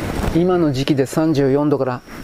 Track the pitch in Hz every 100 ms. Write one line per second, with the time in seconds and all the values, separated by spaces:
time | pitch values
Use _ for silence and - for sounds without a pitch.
0 | - - - 165 180 180 156 131 135 139
1 | 131 - 160 143 139 139 147 143 131 123
2 | - -